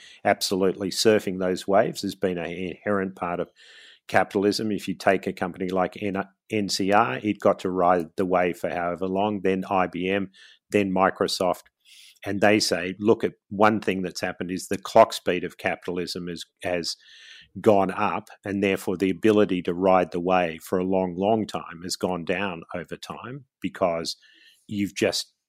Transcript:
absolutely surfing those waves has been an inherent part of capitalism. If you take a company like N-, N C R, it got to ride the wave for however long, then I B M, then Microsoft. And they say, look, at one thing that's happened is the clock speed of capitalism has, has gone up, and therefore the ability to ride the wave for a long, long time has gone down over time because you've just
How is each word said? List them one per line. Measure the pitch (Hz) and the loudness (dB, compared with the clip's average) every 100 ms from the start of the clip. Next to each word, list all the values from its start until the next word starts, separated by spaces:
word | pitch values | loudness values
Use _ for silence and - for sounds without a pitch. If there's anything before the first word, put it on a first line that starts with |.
| - - | -12 -4
absolutely | 104 98 - 95 95 90 98 | 0 0 0 0 0 0 -4
surfing | - 110 107 101 92 | 0 4 4 2 -2
those | 92 90 - | -2 -2 2
waves | 98 95 113 | 2 2 -2
has | 101 | -6
been | 92 98 90 | -4 -4 -2
an | 80 | -6
inherent | 85 92 76 - 101 95 95 | -6 -8 -8 -4 -2 -2 -4
part | 90 87 | -6 -4
of | 85 _ - - - - - | -6 _ -20 -20 -20 -20 -2
capitalism. | 104 92 104 101 98 110 | 0 2 2 2 2 -2
If | 98 - | -4 -4
you | |
take | 92 - 95 98 | -2 0 0 0
a | |
company | 92 92 82 92 | -6 -6 -6 -4
like | 92 92 - | 0 -2 -2
N-, | 104 95 98 _ - | -6 -4 -6 _ -6
N | 110 98 | -4 -2
C | - 95 | -2 4
R, | 101 120 127 | 4 4 0
it | 107 101 | -2 2
got | 104 90 | 2 2
to | 95 | 0
ride | 92 87 90 80 - | 2 4 4 0 -4
the | 95 | 0
wave | 90 90 82 | 2 0 -2
for | 90 | -6
however | 82 87 85 92 | -4 -4 -4 -2
long, | 95 104 104 | 0 0 0
then | 95 95 92 | 0 0 0
I | 98 90 | 0 0
B | 87 92 | -2 -2
M, | 101 95 - - _ _ | -2 -4 -10 -20 _ _
then | 104 98 | 0 2
Microsoft. | 95 95 - 90 - 92 85 - _ _ - - _ | 2 2 2 -2 0 0 -2 -6 _ _ -20 -20 _
And | 101 101 | -6 2
they | 104 107 | 4 4
say, | 104 90 90 92 | 2 -2 -4 0
look, | 104 113 | 2 2
at | 98 - _ | 0 -6 _
one | 98 107 107 | 2 4 4
thing | - 95 | 0 -2
that's | 92 - | -4 -6
happened | 90 87 90 | -8 -6 -6
is | 90 - | -8 -6
the | 82 | -8
clock | - 117 113 | 2 6 6
speed | - - 90 | 4 -4 -2
of | 85 - | -4 -6
capitalism | 101 85 - 90 85 95 87 | -6 -4 -6 -8 -6 -8 -10
has, | 85 - _ | -10 -14 _
has | 92 90 80 - _ - - - - 101 | -4 -4 -4 -10 _ -20 -20 -20 -20 0
gone | 110 101 95 | 4 6 4
up, | 92 101 85 - - | 0 -2 -2 -8 -12
and | 101 98 | -6 0
therefore | 98 95 - 92 | 0 0 -2 0
the | 98 | 0
ability | 85 110 104 98 92 | 2 4 4 4 0
to | 90 | -4
ride | 87 95 92 87 | 2 4 4 4
the | 90 | -2
wave | 87 92 87 82 | 0 2 2 -4
for | - 95 | -4 -2
a | |
long, | 92 95 92 87 | 0 0 -2 0
long | 98 110 101 | 0 0 -2
time | 87 78 82 | -8 -10 -12
has | 87 - | -10 -6
gone | 95 90 | -4 -4
down | 82 90 101 82 80 | -4 -4 -4 -8 -10
over | 87 80 82 | -12 -10 -12
time | - 76 110 139 127 _ | -14 -14 -14 -14 -18 _
because | 92 - 92 82 80 - _ _ _ _ - | -10 -2 -2 0 -6 -10 _ _ _ _ -8
you've | 101 98 | -4 -4
just | - 104 - - _ | 0 0 0 -6 _